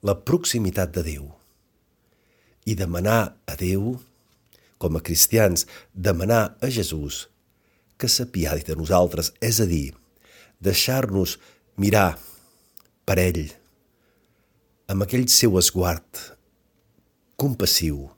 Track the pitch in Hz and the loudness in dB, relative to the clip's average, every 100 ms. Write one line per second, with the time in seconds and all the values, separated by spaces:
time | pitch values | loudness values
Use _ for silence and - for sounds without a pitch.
0 | 101 98 - 175 165 120 98 87 90 90 | -2 -2 0 0 0 -2 -2 0 -2 -2
1 | 80 73 71 - _ _ _ _ _ _ | -4 -8 -14 -20 _ _ _ _ _ _
2 | _ _ _ _ _ _ - 98 92 85 | _ _ _ _ _ _ -6 -4 -2 -2
3 | 98 113 104 - - - 92 95 107 127 | 2 2 0 -6 -14 -6 -2 0 -2 -8
4 | - _ _ _ _ _ _ _ 87 78 | -14 _ _ _ _ _ _ _ -4 -4
5 | - 82 - 113 104 87 - - - - | -2 0 2 4 4 2 -4 -12 -20 -4
6 | 90 85 95 117 104 - 131 120 90 80 | -2 0 2 2 2 -4 -4 -2 -4 -6
7 | 71 - - _ _ _ _ _ _ _ | -8 -10 -14 _ _ _ _ _ _ _
8 | 120 - 123 92 78 78 78 78 80 90 | -2 -2 -2 -2 -2 -2 -4 -6 2 4
9 | 87 80 80 _ 113 110 104 82 69 - | 4 0 -6 _ -2 0 2 0 -4 -12
10 | _ _ _ - - _ 98 95 - 131 | _ _ _ -20 -20 _ -2 0 0 0
11 | 127 95 92 - - _ _ - 101 107 | 0 0 -2 -4 -16 _ _ -2 2 4
12 | 92 - - - _ _ _ - _ _ | 4 0 -14 -20 _ _ _ -20 _ _
13 | - 92 92 82 76 - _ _ _ _ | -2 2 2 0 -6 -12 _ _ _ _
14 | _ _ _ _ _ _ _ _ - 95 | _ _ _ _ _ _ _ _ -6 -4
15 | 98 127 123 - 120 92 87 92 90 82 | -2 0 4 4 6 4 2 0 0 -2
16 | _ - - - _ _ _ _ _ _ | _ -20 -20 -20 _ _ _ _ _ _
17 | _ _ _ _ 139 120 98 - 85 69 | _ _ _ _ -4 0 0 2 0 -4
18 | 67 | -10